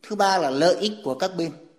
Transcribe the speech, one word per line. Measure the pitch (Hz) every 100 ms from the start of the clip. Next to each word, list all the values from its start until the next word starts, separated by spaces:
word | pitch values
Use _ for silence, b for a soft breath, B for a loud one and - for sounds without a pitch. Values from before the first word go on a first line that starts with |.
Thứ | - 208
ba | 196 190
là | 151
lợi | 135 165 -
ích | 208 208
của | 143 131
các | 190 180
bên. | 165 147 -